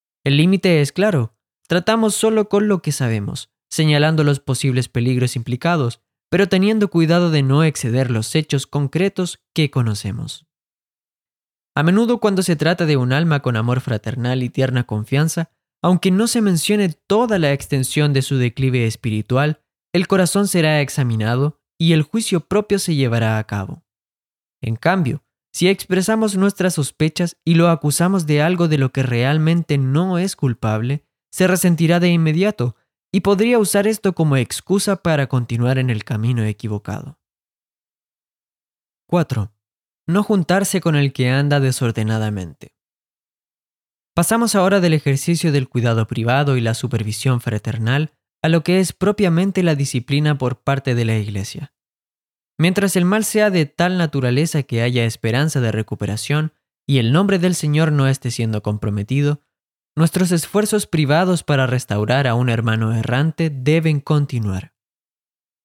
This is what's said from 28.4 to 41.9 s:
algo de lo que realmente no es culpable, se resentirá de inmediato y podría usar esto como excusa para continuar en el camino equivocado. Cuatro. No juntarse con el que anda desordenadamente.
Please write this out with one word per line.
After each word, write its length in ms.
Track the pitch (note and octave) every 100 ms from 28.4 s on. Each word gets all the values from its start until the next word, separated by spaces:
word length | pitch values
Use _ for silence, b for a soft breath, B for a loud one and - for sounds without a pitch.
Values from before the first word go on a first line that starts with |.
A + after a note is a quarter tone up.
algo 260 | D#3 F3+ E3+
de 100 | D3+
lo 140 | C3
que 100 | -
realmente 760 | B2+ A#2 B2+ D#3 D#3 E3+ D#3+ C#3+
no 400 | C3 C#3+ F#3 F3
es 180 | F#3+ -
culpable, 680 | C3+ A#2 A2+ G#2+ A#2+ C#3+ _ _ _
se 160 | - F#3
resentirá 540 | F3+ F#3 E3 D#3+ F3
de 80 | F3
inmediato 680 | E3+ D#3+ D#3 G3+ - B2 - _ _ _
y 80 | G3
podría 380 | F#3+ G3 A#3 A#3+
usar 280 | G3+ G3+ G3+
esto 280 | A3 G3
como 220 | F3 D#3+ C3+
excusa 640 | A#2 - - G3 G#3 F#3+
para 260 | F3 D#3 C3+
continuar 500 | C3 A#2+ A#2 B2 C3
en 120 | B2+
el 140 | A2
camino 400 | - G#2+ A2+ A#2+
equivocado. 760 | G#2+ G#2 A2 G#2 - G2+ C#3 D3 _ _ _ _ _ _ _ _ _ _ _ _ _ _ _ _ _ _ _
Cuatro. 460 | F3 D#3+ - G2+ _ _ _ _ _ -
No 160 | F#3
juntarse 580 | G#3 G#3 D#3+ F#3 G3 F#3+
con 160 | E3 D3
el 160 | C#3
que 180 | C3+ B2+
anda 300 | C3+ C#3+ C#3+
desordenadamente. 1120 | C3 B2+ A#2+